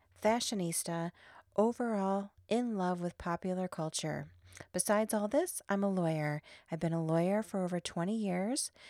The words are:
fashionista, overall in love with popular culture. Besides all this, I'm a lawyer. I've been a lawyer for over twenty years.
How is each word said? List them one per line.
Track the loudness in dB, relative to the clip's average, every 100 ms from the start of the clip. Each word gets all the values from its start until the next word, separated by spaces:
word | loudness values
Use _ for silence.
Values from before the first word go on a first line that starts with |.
| _ 0
fashionista, | 2 2 2 0 0 -2 -2 -2 -4 -8 -18 -20 -4
overall | 2 2 2 0 0 2 0 -2 -10 -2
in | 0 0 0
love | 0 0
with | -4 -4
popular | -4 -2 -2 -2 -2
culture. | -4 -4 -4 -4 -4 -6 -14 -20 -20 -6
Besides | -2 2 2 2
all | 0 2
this, | 2 0 -2 -2
I'm | 0
a | 2
lawyer. | 2 2 0 0 -4 -6 -20 -8
I've | -2
been | 0
a | 0
lawyer | 2 4 4 2
for | 0 -2
over | -2 -2
twenty | -4 -2 -2
years. | 0 0 0 0 -2 -4 -8 -20